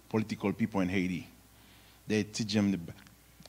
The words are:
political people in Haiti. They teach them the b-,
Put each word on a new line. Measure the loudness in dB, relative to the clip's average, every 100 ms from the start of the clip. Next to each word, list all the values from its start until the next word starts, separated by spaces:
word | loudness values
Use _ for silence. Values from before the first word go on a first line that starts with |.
| -4
political | -2 -2 -2 -2
people | 0 0 0
in | 0
Haiti. | 2 0 -2 -8 -18 -20 -20 -20 -20 -20 -20 -2
They | 0
teach | 0 -2 0
them | 2 4
the | 2
b-, | -4 -14 -20 -20 -20 -20